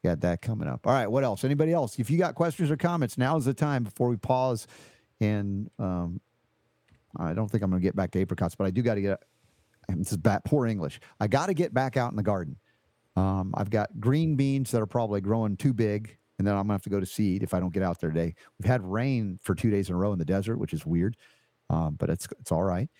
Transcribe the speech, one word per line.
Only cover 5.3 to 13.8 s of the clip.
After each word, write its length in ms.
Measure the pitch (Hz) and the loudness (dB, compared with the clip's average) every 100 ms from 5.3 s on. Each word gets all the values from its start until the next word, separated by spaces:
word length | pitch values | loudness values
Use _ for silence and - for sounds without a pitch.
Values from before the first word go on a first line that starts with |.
| 107 101 98 107 - | 0 -2 -4 -6 -6
um, 420 | 95 90 87 87 _ _ _ _ _ _ _ _ _ - | -4 -2 -4 -6 _ _ _ _ _ _ _ _ _ -6
I 180 | 85 | -4
don't 140 | 85 107 | -2 0
think 140 | 110 | 0
I'm 80 | 98 | 2
gonna 100 | 92 | 2
get 140 | 92 95 | 2 0
back 140 | 92 | 0
to 100 | 92 | 0
apricots, 360 | 95 90 98 - | -2 0 -2 0
but 100 | 98 | 0
I 40 | |
do 120 | 95 | 2
gotta 180 | 120 104 | 0 0
get, 220 | 98 95 _ _ _ _ _ _ - | -2 -4 _ _ _ _ _ _ -6
this 220 | 87 90 | -4 -2
is 80 | 92 | 2
bad, 240 | 107 98 | 2 2
poor 220 | - 147 117 | 2 2 2
English. 320 | 104 71 - - _ | 0 -4 -8 -20 _
I 80 | 104 | 0
gotta 260 | 131 180 | 2 2
get 180 | 160 170 | 0 0
back 240 | 127 131 131 | 0 0 0
out 140 | 120 | 0
in 60 | 107 | 0
the 60 | |
garden. 340 | 98 98 80 - _ _ _ _ _ | 0 0 -4 -10 _ _ _ _ _
Um, 400 | - 95 95 92 - | 0 2 2 -2 -2
I've 140 | 101 | 0
got 300 | 107 | 0